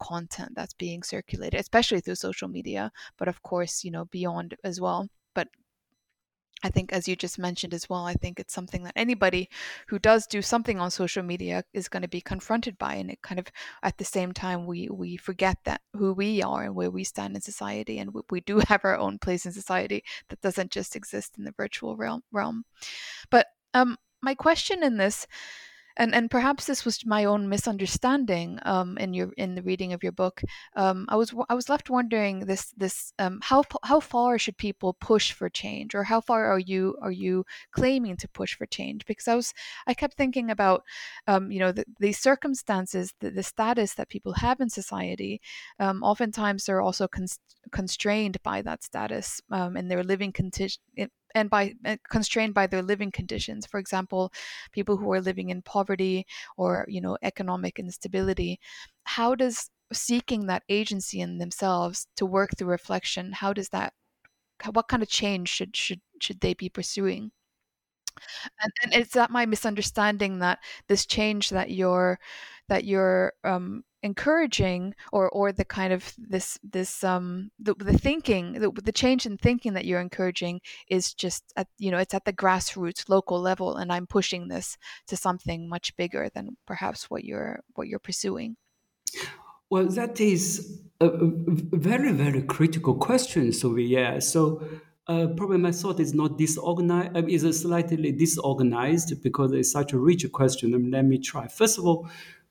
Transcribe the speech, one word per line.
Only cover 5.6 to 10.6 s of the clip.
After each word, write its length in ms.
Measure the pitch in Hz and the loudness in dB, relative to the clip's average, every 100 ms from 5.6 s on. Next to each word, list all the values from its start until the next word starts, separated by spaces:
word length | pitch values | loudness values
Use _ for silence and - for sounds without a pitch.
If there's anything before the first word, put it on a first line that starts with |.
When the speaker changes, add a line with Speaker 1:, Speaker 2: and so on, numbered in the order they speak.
| _ _ _ _ _ _ _ _ _ - | _ _ _ _ _ _ _ _ _ -6
Speaker 1:
I 60 | 190 | 0
think, 220 | 190 185 | 0 0
as 140 | 190 185 | -2 -2
you 80 | |
just 240 | 180 180 - | -4 -4 -6
mentioned 340 | 180 175 175 | -6 -6 -6
as 160 | 170 - | -8 -6
well, 160 | 180 | -6
I 100 | 175 | -4
think 260 | 180 180 180 | -4 -4 -8
it's 120 | - | -10
something 300 | - 180 185 | -10 -8 -10
that 120 | 175 - | -6 -2
anybody 520 | 233 214 190 185 180 - - - - | 0 4 4 4 -2 -8 -12 -12 -6
who 140 | 202 | 4
does 260 | 214 226 - | 8 8 6
do 160 | 208 | -2
something 380 | 196 233 | 2 0